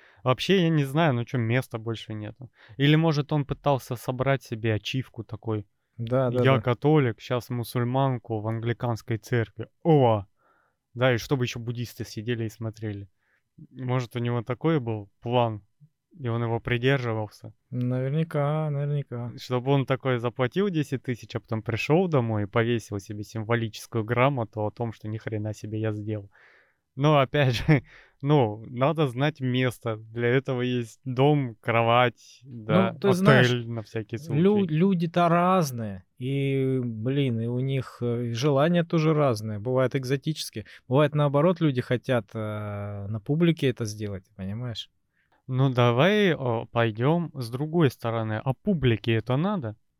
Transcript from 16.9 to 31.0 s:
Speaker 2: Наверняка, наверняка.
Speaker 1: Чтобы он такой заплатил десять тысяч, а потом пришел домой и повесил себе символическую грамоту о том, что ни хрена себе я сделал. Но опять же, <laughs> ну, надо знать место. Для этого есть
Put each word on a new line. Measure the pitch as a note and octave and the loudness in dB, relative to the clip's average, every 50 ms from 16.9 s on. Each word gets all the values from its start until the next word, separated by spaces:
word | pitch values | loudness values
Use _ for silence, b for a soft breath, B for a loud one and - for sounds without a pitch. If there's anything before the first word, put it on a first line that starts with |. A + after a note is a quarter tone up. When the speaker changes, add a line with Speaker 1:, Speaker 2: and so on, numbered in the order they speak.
| C#3 C3+ B2 A#2 A2 A2 G#2+ G#2 - - - A2 - _ _ - | 2 2 0 -2 -4 -4 -4 -6 -10 -16 -20 -20 -20 _ _ -10
Speaker 2:
Наверняка, | B2 B2 B2 B2 B2+ B2+ C3 C3+ C#3+ D#3+ D#3+ E3 - D3 C#3+ C#3+ D3+ D#3 D#3 D3+ | -6 -4 -2 -2 -2 -2 -2 -2 -2 -2 -2 -2 -2 -2 -2 0 0 -2 -2 -2
наверняка. | C#3+ C#3 D3 C#3+ D3 C#3+ C#3 - A#2+ A#2 A#2+ A#2+ B2 B2+ | -2 -2 -2 -2 -2 -4 -4 -6 -8 -8 -8 -8 -10 -12
Speaker 1:
Чтобы | - - B2+ B2 A#2+ C3+ C#3+ | -8 -4 -2 -2 2 2 2
он | C#3 B2+ | 2 2
такой | - C3+ B2+ - C3+ B2+ A#2+ | 2 0 -2 0 0 0 0
заплатил | A#2 B2 - - B2+ B2 - F3+ G3+ G#3 | 0 -2 -2 -2 -2 -2 0 0 -2 0
десять | F3 D#3 C#3+ - C#3 A#2+ - | 0 -2 -2 -2 -4 -6 -4
тысяч, | - B2 - - - - | -4 -6 -6 -8 -8 -10
а | A2 | -8
потом | - - A2+ A2 - | -6 -6 -6 -6 -4
пришел | - A2+ G#2+ - - D3 F3 G3 F3+ | -4 -6 -4 0 2 2 2 2 2
домой | D3+ C3+ A#2 A2+ A2 G#2 G#2 | 2 0 0 0 0 -2 -2
и | |
повесил | F#2+ - A#2+ A2+ A#2 A#2+ A2+ - - G#2 G2+ | -2 0 0 2 2 0 -2 -4 -6 -10 -10
себе | - - G#2+ G#2 G#2 | -8 -10 -10 -12 -12
символическую | - - A2+ G#2+ G#2 A#2+ A#2 A2+ A2 - - - - - A#2 G#2+ | -10 -10 -8 -4 -2 -2 0 -2 -4 -8 -10 -12 -8 -6 -4 -4
грамоту | G#2+ A#2+ A#2+ B2+ C#3 C#3+ B2+ A2 G#2 - A2 G#2+ | -2 0 2 2 2 2 0 -6 -6 -6 -4 -4
о | G#2 | -4
том, | - - A#2+ A#2 G#2+ | -4 -4 -6 -6 -8
что | - - G#2+ | -8 -10 -8
ни | G#2+ A2 | -8 -8
хрена | - A2 A2 G#2+ G#2 G#2+ G#2+ | -8 -6 -6 -6 -6 -6 -8
себе | - - G#2+ A2 A2 | -10 -10 -8 -6 -4
я | A2 A2 G#2+ | -4 -4 -4
сделал. | G#2 G#2 G#2+ G#2+ G#2 G2+ G2+ b b b b b b b b b b b _ - | -4 -6 -6 -6 -8 -8 -12 b b b b b b b b b b b _ -6
Но | C3 C#3 D3+ D#3 C#3+ | 0 2 4 4 4
опять | C3+ - - D3 C#3 B2+ A#2+ | 4 2 2 2 2 2 2
же, | G2+ - | 0 4
<laughs> | - D#3 C3 - - - - - _ _ _ | 4 4 4 4 -2 -16 -20 -20 _ _ _
ну, | - C#3 D3+ D3 A#2+ G#2+ G#2 A2 A2+ - | 0 2 4 4 4 2 0 -4 -10 -10
надо | B2+ A#2+ B2+ D3 E3 D#3 D#3+ C3 | -4 0 0 0 2 2 0 -2
знать | A2+ B2 C#3 D3+ D3+ - | 0 0 -2 -2 -2 -2
место. | C3 B2+ B2 B2+ C3 B2+ A#2 - - A#2+ A2 | -2 -2 0 0 0 0 -2 -4 -6 -6 -6
Для | A2 A2 A2 A2 A#2+ A#2+ A#2+ | -6 -8 -12 -6 -2 0 2
этого | B2 C#3 C3 - C3 B2 | 2 2 0 0 -2 -2
есть | B2 B2 B2 B2 A#2 A2 - _ | -2 -2 -2 -2 -4 -6 -10 _